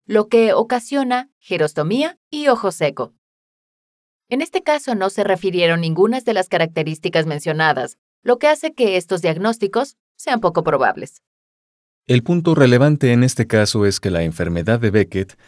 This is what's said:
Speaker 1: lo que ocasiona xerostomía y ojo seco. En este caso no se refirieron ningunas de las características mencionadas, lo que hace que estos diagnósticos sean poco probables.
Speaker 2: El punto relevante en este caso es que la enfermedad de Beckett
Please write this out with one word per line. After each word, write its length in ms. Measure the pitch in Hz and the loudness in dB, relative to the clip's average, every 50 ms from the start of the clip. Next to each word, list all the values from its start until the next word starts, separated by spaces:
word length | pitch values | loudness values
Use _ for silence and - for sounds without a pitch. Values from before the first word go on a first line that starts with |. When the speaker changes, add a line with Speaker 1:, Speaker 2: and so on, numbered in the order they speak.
| _ | _
Speaker 1:
lo 220 | - 208 214 214 220 | -2 0 0 2 4
que 240 | 240 226 226 214 | 2 4 4 4
ocasiona 800 | - - 226 233 247 240 233 - 277 277 269 247 247 247 269 - _ _ | 2 2 0 0 -4 -4 -4 -4 -4 -2 -2 -2 -2 -4 -4 -10 _ _
xerostomía 760 | _ - 190 160 156 151 - 160 151 165 214 269 302 330 359 _ _ _ | _ -6 -2 -2 -2 -2 -2 -4 -2 -2 -2 -2 -2 -4 -6 _ _ _
y 180 | 311 294 294 277 | -10 -2 0 0
ojo 220 | 240 220 - 190 | 0 0 -2 -4
seco. 440 | 170 - 165 143 143 - 120 - _ _ _ _ _ _ _ _ _ _ _ _ _ _ _ _ _ _ _ _ _ _ _ _ | -2 -2 -2 -2 -2 -6 -10 -10 _ _ _ _ _ _ _ _ _ _ _ _ _ _ _ _ _ _ _ _ _ _ _ _
En 140 | 233 269 | -4 -4
este 200 | 330 - - 370 | -4 -4 -6 -4
caso 320 | - 311 302 294 - 269 233 | -2 -2 -2 -2 -2 -4 -2
no 140 | 196 185 196 | -2 -2 -2
se 160 | - 220 202 | -2 -2 0
refirieron 560 | 208 190 - 196 190 175 180 175 165 165 170 | 0 -2 0 -2 -2 0 0 0 2 0 0
ningunas 440 | 170 160 160 175 196 220 247 262 - | -2 -2 2 2 2 2 2 -2 -2
de 100 | 240 220 | 0 0
las 140 | 233 - - | 0 0 0
características 800 | 185 170 165 165 165 165 151 156 156 - - 185 165 165 156 | 0 -2 -2 -2 -2 -4 -4 -4 -6 -6 -6 -2 -2 -2 -2
mencionadas, 680 | 160 143 151 - 165 151 160 160 156 - 131 123 - - _ _ _ _ _ | -2 -6 -6 -4 -4 -2 0 0 0 0 0 -4 -8 -10 _ _ _ _ _
lo 160 | _ 233 247 240 | _ -2 0 2
que 100 | 294 302 | 2 0
hace 260 | 302 302 - 320 311 | 0 0 -2 -8 -2
que 220 | - 240 202 185 | 0 0 2 2
estos 260 | 180 175 - 190 175 | 0 -2 -2 -4 -2
diagnósticos 760 | 180 165 160 165 202 226 226 - 214 196 - 226 - - - _ _ _ _ | 0 -2 -2 0 -2 -2 -2 -2 -4 -2 -2 -2 -2 -4 -8 _ _ _ _
sean 240 | - - 302 254 226 | -10 -4 -4 -2 0
poco 220 | 190 175 165 175 | 0 0 0 0
probables. 600 | - 160 151 131 127 98 92 - - - - _ _ _ _ _ _ _ _ _ _ _ _ _ _ _ _ _ _ | 0 0 0 2 0 0 0 -2 -10 -16 -18 _ _ _ _ _ _ _ _ _ _ _ _ _ _ _ _ _ _
Speaker 2:
El 160 | - 123 123 | 0 0 2
punto 320 | 117 - 175 175 165 170 156 | 2 0 -2 0 2 0 4
relevante 580 | 143 135 123 123 123 139 151 151 147 143 123 | 4 6 6 6 4 4 4 4 2 2 2
en 100 | 120 120 | 4 4
este 240 | 127 131 - - 113 | 2 2 0 -2 -2
caso 400 | 113 113 107 104 - - 107 101 | 2 2 2 2 2 0 0 0
es 140 | 101 95 - | 0 0 -2
que 100 | - 98 | -4 -2
la 120 | 90 82 | -2 0
enfermedad 580 | 85 80 80 - 85 85 85 85 80 110 117 117 | -2 -2 -4 -4 -4 -2 -2 -2 0 0 -2 0
de 100 | 117 104 | 0 0
Beckett 480 | 92 107 95 - - 95 95 - - _ _ | 2 2 0 0 -2 -6 -6 -6 -12 _ _